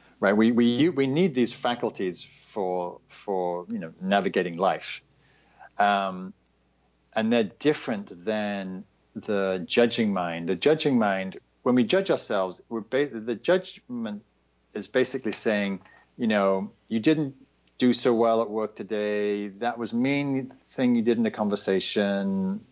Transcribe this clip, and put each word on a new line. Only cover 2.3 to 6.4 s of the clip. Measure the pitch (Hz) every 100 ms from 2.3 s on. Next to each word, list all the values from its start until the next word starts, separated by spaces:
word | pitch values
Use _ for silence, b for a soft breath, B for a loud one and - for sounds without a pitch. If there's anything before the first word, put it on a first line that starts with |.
| - - 110 92 90 87 - _
for, | - - 95 90 87 90
you | 117
know, | 82 82
navigating | 92 98 95 95 87 85
life. | 95 78 - - _ _ B B B B B -
Um, | 104 98 98 92 95 -